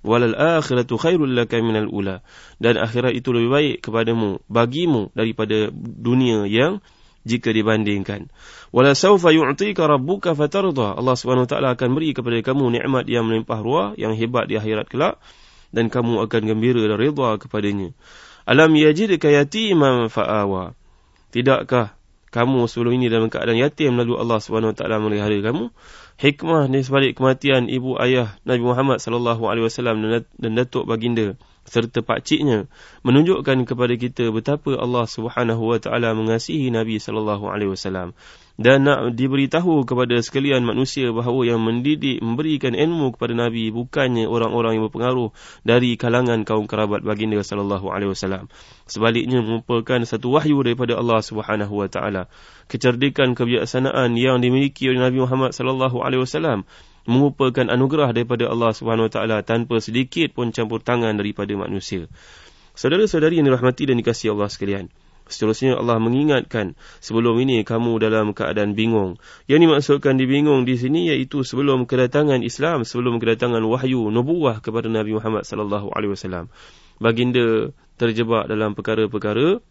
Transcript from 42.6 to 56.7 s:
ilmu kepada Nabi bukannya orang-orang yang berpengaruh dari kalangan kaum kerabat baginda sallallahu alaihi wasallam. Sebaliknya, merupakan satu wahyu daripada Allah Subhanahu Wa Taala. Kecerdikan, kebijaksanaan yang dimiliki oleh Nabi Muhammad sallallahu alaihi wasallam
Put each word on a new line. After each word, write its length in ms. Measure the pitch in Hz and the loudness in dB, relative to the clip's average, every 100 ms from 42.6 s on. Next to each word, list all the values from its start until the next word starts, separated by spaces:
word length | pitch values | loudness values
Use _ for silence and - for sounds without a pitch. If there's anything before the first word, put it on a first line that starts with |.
| 131 117 | -2 0
ilmu 400 | 151 170 139 113 | 0 2 -2 -2
kepada 320 | 120 117 120 | -4 -2 -2
Nabi 240 | 117 110 | -2 -4
bukannya 560 | 110 123 - 135 120 113 | -4 -6 -2 0 0 0
orang-orang 480 | 117 113 120 113 113 | 0 0 0 0 0
yang 80 | |
berpengaruh 480 | 110 - 120 127 117 - - - | -2 -2 -2 -2 -4 -8 -20 -10
dari 320 | - 120 123 117 | 2 2 2 -2
kalangan 480 | 123 120 127 117 | 0 0 2 0
kaum 240 | 107 110 104 | 0 -2 -2
kerabat 320 | 107 107 101 | -2 -2 -2
baginda 400 | - 104 110 104 | -4 -4 -2 -2
sallallahu 480 | 98 104 101 101 95 | -2 -4 -2 -4 -4
alaihi 240 | 98 101 | -4 -4
wasallam. 400 | 95 95 95 104 - - - | -4 -4 -6 -8 -20 -20 -20
Sebaliknya, 560 | - - 110 117 123 127 | -14 -2 0 0 0 0
merupakan 640 | 110 113 113 120 113 127 | 0 -4 -2 -4 0 -2
satu 320 | 117 113 123 143 | -2 -4 0 0
wahyu 240 | 156 143 | 2 2
daripada 400 | 120 117 123 120 | 2 0 -2 -2
Allah 240 | 120 113 | 2 0
Subhanahu 480 | 107 110 107 107 104 | 0 -8 -4 -2 -2
Wa 160 | 104 98 | -4 -4
Taala. 340 | 101 90 95 90 - - - _ | -4 -4 -4 -8 -14 -20 -20 _
Kecerdikan, 640 | 127 127 120 139 135 131 | -2 0 2 0 2 0
kebijaksanaan 880 | 120 120 120 107 127 131 - 123 117 | 0 0 0 0 -2 0 0 2 2
yang 240 | 131 127 | 2 2
dimiliki 480 | 123 131 139 135 131 | 2 2 0 0 0
oleh 80 | 127 127 | 2 2
Nabi 160 | 127 | 2
Muhammad 320 | 127 131 131 - | 0 0 -2 -2
sallallahu 480 | 131 131 131 123 | -4 0 -2 -2
alaihi 160 | 131 127 | -2 -2
wasallam 480 | 131 156 160 110 95 | -2 -2 -2 -2 -4